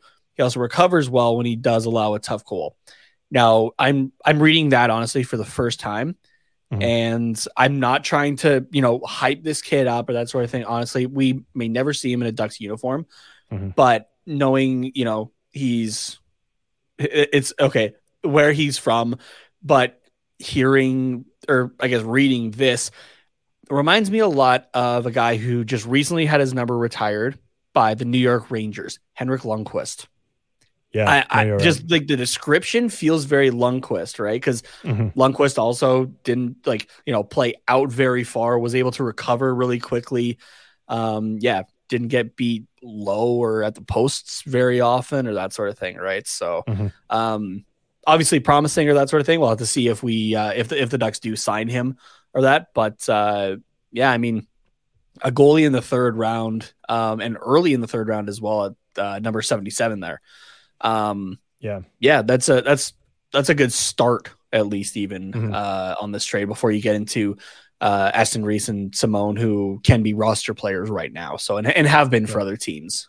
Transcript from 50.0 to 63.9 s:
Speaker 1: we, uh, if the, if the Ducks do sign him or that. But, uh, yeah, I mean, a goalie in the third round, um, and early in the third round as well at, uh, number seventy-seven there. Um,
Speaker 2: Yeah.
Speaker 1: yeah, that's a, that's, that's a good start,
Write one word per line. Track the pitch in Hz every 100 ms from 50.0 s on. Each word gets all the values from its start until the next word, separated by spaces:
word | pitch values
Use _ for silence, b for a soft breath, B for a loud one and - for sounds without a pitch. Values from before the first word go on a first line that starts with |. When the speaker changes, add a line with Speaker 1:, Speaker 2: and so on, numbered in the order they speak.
Speaker 1:
we, | 123 113 107 107
uh, | 107
if | 107 113
the, | 143
if | 123
the | 131
Ducks | 110 -
do | 113 107
sign | - 107 117
him | 123 127 131 b b b 131
or |
that. | 135 151 175 117
But, | 107 107 -
uh, | 107 104 101 98 101 - _ _
yeah, | 117 131
I | 120
mean, | 120 113 - _ _ _ _ _ _ -
a | 131
goalie | 123 143 156 151
in |
the | 127
third | - 127 123 113
round, | 113 113 113 110 - _ -
um, | 117 110 110
and | 113 110
early | 113 151 175
in | 127
the | 113
third | 117 107
round | 107 104
as | 101
well | 107 107 101
at, | - _ -
uh, | 101 98
number | 110 110
seventy-seven | - 110 98 - 117 104
there. | 85 71 _ b b b b -
Um, | 113 110 107 101 95 - _ _
Speaker 2:
Yeah. | 107 98 - -
Speaker 1:
yeah, | 135 143
that's | 110 123 135
a, | 127
that's, | 135 143 - - _ _ _
that's | 139 135
a | 147
good | 127
start, | - -